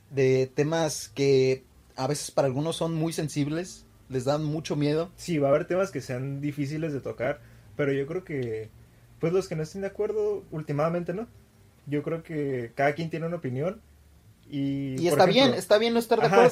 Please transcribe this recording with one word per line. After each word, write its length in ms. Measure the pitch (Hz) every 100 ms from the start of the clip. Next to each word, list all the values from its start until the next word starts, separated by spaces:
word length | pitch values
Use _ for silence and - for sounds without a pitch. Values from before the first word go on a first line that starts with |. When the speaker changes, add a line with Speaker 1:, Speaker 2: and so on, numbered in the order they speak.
| _
Speaker 1:
de 420 | 135 131 131 131
temas 540 | - 147 165 156 - - -
que 480 | 139 135 131 131 - _ _ -
a 120 | 131
veces 240 | 143 -
para 160 | - 139
algunos 280 | 131 156 165
son 180 | 165
muy 200 | 165 160
sensibles, 720 | 160 156 147 143 156 185 - - - -
les 160 | 131 123
dan 180 | 147
mucho 320 | 151 156 - 151
miedo. 340 | 147 156 175 -
Speaker 2:
Sí, 220 | - 160
va 100 | 139
a 40 |
haber 140 | 143 175
temas 260 | 175 190
que 100 | 147
sean 400 | 123 127 135 139
difíciles 500 | 147 143 135 156 160
de 80 | 139
tocar, 400 | - 110 123 143 - - - -
pero 160 | 143
yo 120 | 139 139
creo 200 | 180 185
que, 440 | 147 120 110 110 - - _ - -
pues, 100 | 165
los 160 | 185 185
que 80 | 160
no 80 |
estén 160 | 156 196
de 60 | 196
acuerdo, 560 | 196 208 214 208 202 -
últimamente 600 | 160 151 143 160 170 175
no. 160 | 170 - - - _ - _ -
Yo 160 | 147
creo 180 | 151 160
que 500 | 160 156 143 131 117 -
cada 180 | 139
quien 160 | 147 165
tiene 180 | 160 165
una 100 | 170
opinión 420 | 135 123 160 202 - - _ _ - _ -
y, 460 | 143 139 139 139 131
Speaker 1:
Y 0 |
Speaker 2:
por 100 | 175
Speaker 1:
está 180 | 147
Speaker 2:
ejemplo, 100 | 185
Speaker 1:
bien, 200 | 226 269
está 240 | - - 214
bien 160 | 233
no 60 | 233
estar 200 | 233 226
de 60 | -
Speaker 2:
ajá, 100 | 196
Speaker 1:
acuerdo. 140 | 247